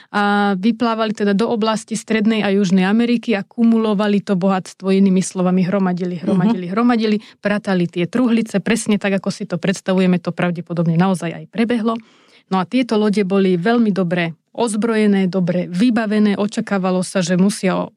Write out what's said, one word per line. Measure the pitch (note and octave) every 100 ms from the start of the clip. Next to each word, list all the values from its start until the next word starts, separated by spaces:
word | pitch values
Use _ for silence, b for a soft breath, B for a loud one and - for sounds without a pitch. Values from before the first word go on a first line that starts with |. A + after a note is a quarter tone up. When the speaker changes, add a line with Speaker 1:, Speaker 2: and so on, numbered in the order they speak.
| B
Speaker 1:
a | G3+ G3+ G3+ G3+ F#3+
vyplávali | A3 A3+ A#3 A3 A3
teda | G#3+ G3+
do | G3 A#3
oblasti | A#3 A3 G#3+ - A3
Strednej | - A3 G#3+ A3
a | G3+
Južnej | G3 F#3+ F#3+
Ameriky | F#3 A3 A#3+ A#3+ A#3
a | G3+
kumulovali | G3 - A#3 A3+ A3 G3+ G#3 G3+
to | - F#3+
bohatstvo, | F#3+ F#3 - - F#3+
inými | F#3+ G3 F#3
slovami | F3 F#3+ F3+ F#3
hromadili, | F3+ G3+ F#3 F3 F3+ F3
hromadili, | - F#3+ G3+ A#3 F3
Speaker 2:
Mhm. |
Speaker 1:
hromadili, | G3 A#3+ A#3+ A3 G#3 B B
pratali | G3+ G#3 G#3 F#3 F3
tie | F3 E3+
truhlice, | A#3 B3+ A3+ A3+ G3
presne | - A3+ - G#3
tak, | G3+ G3
ako | G3+
si | -
to | G3+ F3
predstavujeme, | F#3 F#3+ - F#3 F#3 F3+
to | F3
pravdepodobne | E3+ F3 F3 - E3+ E3+ E3
naozaj | F#3+ F3+ E3+
aj | D#3 D#3
prebehlo. | F#3+ A#3 A#3+ A3+ A3+ b b b b _
No | F#3+
a | F3+
tieto | B3+ B3 G#3+
lode | G#3+ G3+
boli | F#3 G3 F#3+ F3
veľmi | G3+ A#3+ A3
dobre | F#3 F3 F3 E3 - _
ozbrojené, | - A#3 G#3 A#3 A3 G#3+ G3 F#3
dobre | F#3+ F3 F3 E3
vybavené, | F3+ B3 A#3 A3 G#3+ G#3 G3
očakávalo | G#3 - A3+ G3+ F#3 F#3
sa, | F3 G3
že | E3+ F3+
musia | G3 G#3 F#3 F3
o-, | F3+